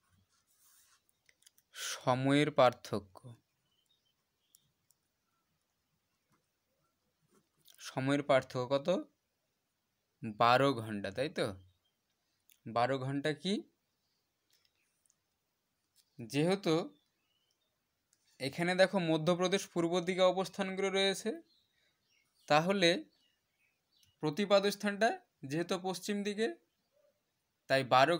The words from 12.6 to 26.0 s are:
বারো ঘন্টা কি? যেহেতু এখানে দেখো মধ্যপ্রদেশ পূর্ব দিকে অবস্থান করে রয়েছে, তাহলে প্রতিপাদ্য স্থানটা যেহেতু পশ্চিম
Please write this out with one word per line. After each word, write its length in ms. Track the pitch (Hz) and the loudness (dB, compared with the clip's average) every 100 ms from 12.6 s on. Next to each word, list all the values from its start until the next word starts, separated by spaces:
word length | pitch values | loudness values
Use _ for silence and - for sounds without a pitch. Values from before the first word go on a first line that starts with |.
| 117 | -6
বারো 300 | 117 123 135 | -2 0 0
ঘন্টা 260 | 131 139 151 147 | -4 -4 -4 -4
কি? 120 | 185 233 - _ _ _ _ _ _ _ _ _ _ _ _ _ _ _ _ _ _ _ _ _ _ _ _ - | -4 -6 -6 _ _ _ _ _ _ _ _ _ _ _ _ _ _ _ _ _ _ _ _ _ _ _ _ -18
যেহেতু 560 | 113 135 165 196 185 160 202 - _ _ _ _ _ _ _ _ _ _ _ _ _ - | -6 -2 0 0 0 0 -2 -12 _ _ _ _ _ _ _ _ _ _ _ _ _ -10
এখানে 320 | 131 170 175 185 | -8 -4 -2 4
দেখো 160 | 190 196 160 | 2 2 0
মধ্যপ্রদেশ 520 | 160 156 175 180 190 - | 0 0 0 0 -2 -4
পূর্ব 200 | 175 165 180 175 | -4 -2 -2 -2
দিকে 140 | 180 185 | 2 2
অবস্থান 340 | 180 180 - 190 190 | 2 -4 -6 -6 -2
করে 140 | 190 190 | -2 2
রয়েছে, 340 | 196 185 214 330 - _ _ _ _ _ _ _ _ _ - | 0 0 -6 -8 -12 _ _ _ _ _ _ _ _ _ 2
তাহলে 420 | 151 175 202 170 196 - _ _ _ _ _ _ _ _ _ _ _ | 2 2 2 2 2 -4 _ _ _ _ _ _ _ _ _ _ _
প্রতিপাদ্য 440 | 151 151 196 202 202 202 | -4 -2 2 4 2 -2
স্থানটা 320 | 208 202 226 370 - _ 135 | -4 0 0 -2 -10 _ -8
যেহেতু 240 | 156 175 190 185 | -6 -4 -4 -4
পশ্চিম 300 | 180 | -6